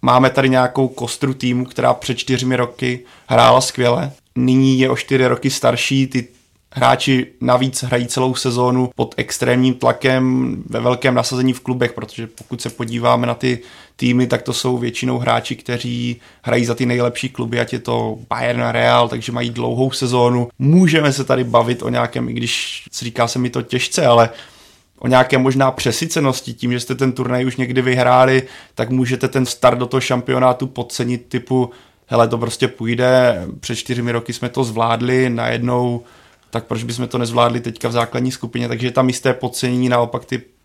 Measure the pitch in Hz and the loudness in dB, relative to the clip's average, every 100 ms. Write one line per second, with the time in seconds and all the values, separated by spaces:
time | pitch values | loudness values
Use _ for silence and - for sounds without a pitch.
0 | - 127 131 131 131 131 127 131 131 - | 4 4 4 4 2 4 2 0 -2 -2
1 | 120 - 139 131 127 123 127 - 123 123 | -10 -4 -4 -2 -2 -2 -4 0 0 0
2 | - 123 - 127 127 127 120 - 127 123 | -2 -6 -2 -2 0 0 -2 -4 -6 -6
3 | - - - 120 120 123 131 - 123 120 | -10 -20 0 4 6 6 2 0 0 0
4 | 139 139 _ - 127 127 135 131 127 123 | -4 -10 _ -2 2 4 4 4 2 0
5 | - 135 127 123 135 - 127 120 - 135 | 0 2 2 0 -2 0 0 0 0 0
6 | 131 131 120 _ _ _ _ - 123 127 | 0 -2 -6 _ _ _ _ 0 2 4
7 | - 131 127 _ 123 123 131 - 123 123 | 2 0 0 _ 0 2 0 -4 -2 -2
8 | 120 - 127 123 131 120 123 127 127 - | -2 -2 -2 0 -2 0 0 2 -2 -2
9 | 113 - 123 - 123 123 127 127 123 120 | -6 -4 -8 -2 0 2 2 2 0 0
10 | 135 131 131 127 127 113 - 113 120 123 | 0 2 0 0 -2 -6 -8 -4 -2 0
11 | 135 123 120 127 131 123 - 127 120 - | 2 0 0 0 0 -2 -4 -2 -2 -4
12 | 113 - 113 - - 120 - - 117 120 | -12 -12 -14 -16 -14 -10 -10 -8 -8 -2
13 | 120 120 120 - 131 120 - - - _ | 2 2 0 -2 -2 -4 -8 -20 -20 _
14 | 123 123 123 127 - 123 127 127 120 117 | 0 2 2 -2 -4 -4 -2 -2 -4 -4
15 | 127 123 123 117 - 120 - 120 120 120 | -4 -2 0 -2 -2 -10 -8 -6 -6 -6
16 | 120 120 - _ - 120 120 120 127 123 | -6 -8 -14 _ -2 0 0 -2 0 0
17 | 120 120 127 131 117 120 120 120 117 117 | -2 -2 -8 -6 -4 -4 -4 -4 -4 -4
18 | 113 110 113 113 123 120 120 117 120 120 | -4 -8 -8 -4 -2 -2 -2 0 2 4
19 | 120 120 117 120 120 117 120 120 131 127 | 2 -2 -6 -6 -6 -4 -4 0 -2 -2
20 | 127 123 120 123 120 _ 131 170 180 160 | -2 2 2 2 -2 _ 4 6 6 4
21 | 147 139 131 127 123 117 117 120 117 120 | 2 0 0 0 2 2 2 -2 -2 -2
22 | 117 123 123 120 120 - - - - - | -2 -4 -6 -4 -4 -4 -6 -12 -14 -10
23 | 120 113 117 131 123 127 120 127 - - | -8 -2 -2 0 -2 -4 -4 -4 -2 0
24 | 139 120 117 - - - - _ _ _ | 4 6 4 0 -20 -20 -20 _ _ _
25 | 123 127 127 135 131 131 135 131 131 117 | 2 4 4 2 2 2 0 0 -2 -2
26 | 165 165 143 127 - 117 123 123 120 127 | -2 0 0 -2 -8 -6 -4 -4 -4 -2
27 | 131 120 123 123 127 120 127 127 123 117 | 0 0 -2 0 -2 -2 -2 0 2 4
28 | 123 127 131 131 131 - - - 117 127 | 6 6 6 4 0 -16 -16 -6 -2 0
29 | 123 127 131 135 123 - 127 120 123 131 | 0 0 0 0 -2 2 2 2 -2 -2
30 | - 123 123 127 127 127 135 127 120 - | 0 -2 0 2 2 2 -4 -8 -10 -6
31 | 120 123 - 127 - 131 120 - _ _ | -4 -4 -4 -8 -2 0 0 -6 _ _
32 | _ 117 113 117 120 - 120 - 113 120 | _ 2 2 2 -4 -2 -4 -2 -4 0
33 | 127 127 123 98 90 - - 117 - 123 | 4 4 4 2 -6 -12 -8 -8 -6 -4
34 | 120 117 120 117 123 135 123 110 113 117 | -2 -4 -4 -8 -6 -4 -4 0 0 0
35 | 123 127 127 117 117 117 120 123 123 123 | 2 2 2 0 -2 -2 0 0 0 -4
36 | 120 - _ _ _ 117 - 113 120 120 | -8 -20 _ _ _ -10 -6 -8 -6 -6
37 | 120 123 117 120 120 120 127 120 120 117 | -4 -4 -2 2 2 2 -6 -6 -4 -2
38 | 117 123 127 127 117 123 120 117 123 120 | -2 -2 -4 -4 -8 -6 -4 -4 -2 2
39 | 127 123 135 127 127 - 127 123 127 123 | 0 2 -2 -2 -4 -4 -4 0 0 2
40 | 117 123 - 127 - _ | 0 -4 -8 -10 -10 _